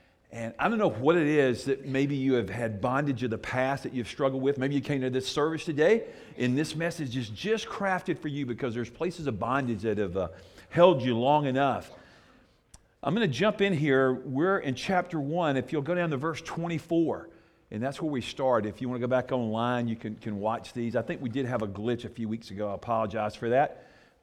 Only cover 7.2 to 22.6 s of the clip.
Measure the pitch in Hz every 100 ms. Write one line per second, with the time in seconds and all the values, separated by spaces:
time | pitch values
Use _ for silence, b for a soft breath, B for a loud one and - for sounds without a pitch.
7.2 | 110 107 196 220 - - 196 180 185 160
8.2 | 151 143 131 113 135 117 117 - 165 -
9.2 | 143 104 113 135 127 107 110 104 98 95
10.2 | 87 B B B B 165 180 131 123 117
11.2 | 127 151 143 131 139 104 - - b b
12.2 | b b b b _ - _ _ - 196
13.2 | 208 120 208 208 202 165 151 135 131 127
14.2 | 135 135 180 196 139 127 - 185 180 165
15.2 | 139 165 160 135 123 156 143 180 170 135
16.2 | 156 156 - - 170 165 - 170 156 92
17.2 | - b b b _ 107 131 139 160 139
18.2 | - - 131 117 104 101 127 123 120 127
19.2 | 123 131 113 110 120 123 120 113 127 107
20.2 | 117 104 107 117 - 123 117 117 - 170
21.2 | 131 123 123 123 107 95 113 117 107 -
22.2 | 113 113 - 98